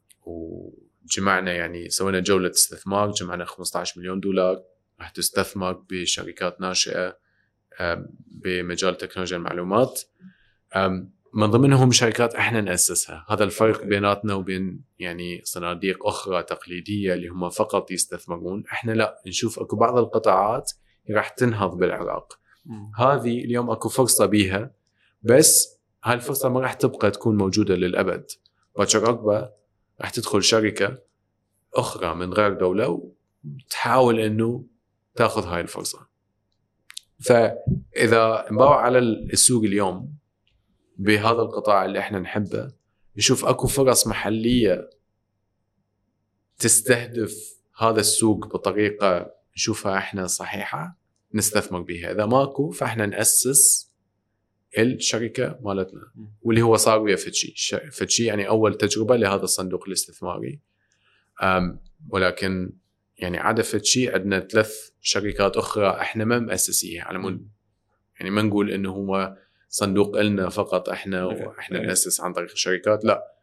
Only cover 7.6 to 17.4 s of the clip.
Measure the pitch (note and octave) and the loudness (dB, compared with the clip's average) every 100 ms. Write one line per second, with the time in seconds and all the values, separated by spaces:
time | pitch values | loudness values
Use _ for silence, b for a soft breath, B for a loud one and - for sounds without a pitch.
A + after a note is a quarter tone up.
7.6 | _ - F2 E2+ F#2 - - - F#2 F2+ | _ -6 -4 -4 -8 -18 -20 -12 -6 -4
8.6 | F2 F2 F#2+ F2 F#2 F#2+ F2+ F2 F2 F2 | -4 -2 -2 -2 -6 -8 -6 -6 -6 -6
9.6 | F2+ G#2 B2+ - - b b b b b | 0 2 2 -2 -14 b b b b b
10.6 | _ F#2+ F#2+ F#2 F#2 _ _ G#2+ G#2+ A#2 | _ 0 0 -2 -8 _ _ 0 4 6
11.6 | C#3 C3+ B2+ A2+ A#2 - A#2+ - G#2+ A2+ | 6 8 6 6 4 4 0 0 0 0
12.6 | G2 F2+ - E2+ - E2 - G#2 G2+ - | 0 0 0 0 -4 -10 -4 0 0 4
13.6 | A2 G#2 G2 G2+ G2+ G2+ G#2+ G2 F#2 F#2+ | 2 2 0 2 2 2 0 -4 -4 -4
14.6 | F#2+ F2+ - - F2+ E2+ F2+ F2 - F2+ | -6 -8 -16 -12 -10 -8 -8 -10 -10 -8
15.6 | F2 F2 F#2+ F#2 G#2 - G2 F2+ E2+ F2 | -6 -2 -2 -2 -2 -4 -2 -2 -2 -8
16.6 | - F2 E2 G#2 F#2+ F2 F2 F2+ | -8 -12 -6 -4 -2 -2 -4 -6